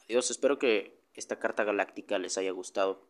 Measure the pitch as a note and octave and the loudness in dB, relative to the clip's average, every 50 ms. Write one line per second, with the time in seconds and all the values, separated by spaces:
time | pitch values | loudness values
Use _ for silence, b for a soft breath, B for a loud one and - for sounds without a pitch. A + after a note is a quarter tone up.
0 | _ - A2+ B2 B2 - A#2 - - C3 C#3+ C3+ D3 B2+ A2 G2+ - - - _ | _ -2 0 0 0 0 0 0 2 2 2 2 4 4 4 2 0 -4 -12 _
1 | _ _ _ - - - A2+ - - A2+ - - G#2+ G#2 G2+ G2 F#2+ - - - | _ _ _ -16 -10 -8 -6 -4 -2 -2 0 0 0 2 2 0 0 -2 -4 -10
2 | F#2+ - G#2 F#2+ F2+ F#2 - F#2+ F#2+ F#2+ F#2 F#2+ F2+ - - G#2 F#2+ G2 F#2+ - | -6 -4 -2 -2 -2 -2 -4 -2 -2 -2 -4 -4 -8 -6 -2 0 0 0 0 -2
3 | - _ | -8 _